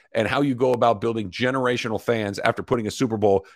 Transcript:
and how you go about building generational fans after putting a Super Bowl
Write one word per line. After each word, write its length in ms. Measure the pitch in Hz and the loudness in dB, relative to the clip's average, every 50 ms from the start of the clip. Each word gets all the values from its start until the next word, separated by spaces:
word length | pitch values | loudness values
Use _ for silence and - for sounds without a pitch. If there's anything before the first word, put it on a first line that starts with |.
| _ _ | _ _
and 160 | - 113 107 104 | -2 -2 0 0
how 140 | 110 123 | 0 0
you 120 | 147 143 127 | 0 0 0
go 180 | 117 131 127 | 0 0 0
about 280 | 123 110 120 117 113 98 | 2 2 2 2 2 2
building 280 | 117 117 113 113 104 90 | -2 -2 -2 -4 -6 -6
generational 720 | - - 123 127 131 135 127 123 123 113 - 113 110 98 | -4 -2 -2 -2 0 0 0 0 0 -2 -2 -4 -4 -2
fans 380 | - - 117 113 104 101 101 - | -2 0 0 0 -2 -4 -4 -2
after 240 | - 117 - - | -2 -2 -2 -2
putting 240 | 90 - 131 120 107 | -2 -2 -2 0 0
a 40 | 104 | -4
Super 240 | - - 135 110 113 | -2 -2 -2 -2 0
Bowl 300 | 104 104 101 98 95 - - - | 2 4 4 4 4 2 -4 -12